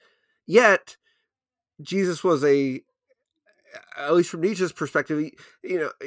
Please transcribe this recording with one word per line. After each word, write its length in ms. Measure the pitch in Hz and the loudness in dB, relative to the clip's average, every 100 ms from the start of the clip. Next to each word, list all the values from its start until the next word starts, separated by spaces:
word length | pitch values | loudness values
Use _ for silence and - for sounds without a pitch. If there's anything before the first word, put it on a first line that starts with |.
| _ _ _ _ - | _ _ _ _ 2
yet 500 | 190 233 185 - - _ _ _ _ _ _ _ - | 4 6 4 -2 -20 _ _ _ _ _ _ _ -20
Jesus 400 | 143 196 180 165 | -8 -2 -2 -2
was 220 | 185 156 | 0 2
a, 380 | 143 143 139 131 - _ _ _ _ _ _ _ _ - - - | 2 2 0 -6 -12 _ _ _ _ _ _ _ _ -20 -18 -10
at 180 | 147 | 0
least 160 | 175 175 | 2 2
from 100 | 165 | -2
Nietzsche's 320 | 175 196 185 | -4 -2 -6
perspective, 460 | - 151 156 139 151 | -6 -4 -2 -2 -4
he, 180 | 156 - - _ | -6 -10 -20 _
you 160 | 370 180 | -6 -4
know, 140 | 147 - | -4 -8